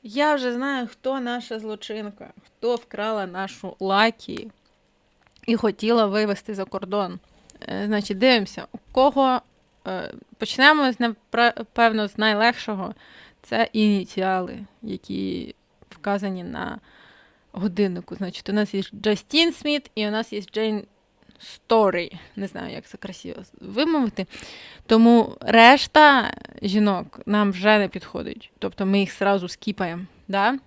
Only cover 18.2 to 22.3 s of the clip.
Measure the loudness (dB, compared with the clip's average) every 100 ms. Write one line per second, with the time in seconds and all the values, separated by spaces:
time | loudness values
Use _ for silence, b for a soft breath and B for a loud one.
18.2 | -10 -10 -4 -2 -2 -4 -8 -6 -2 -2
19.2 | 0 2 2 0 -4 -4 -6 -6 -4 -4
20.2 | -6 -10 -8 -4 -4 -4 -10 _ _ _
21.2 | _ _ -20 -20 _ 2 4 0 -6 -12
22.2 | B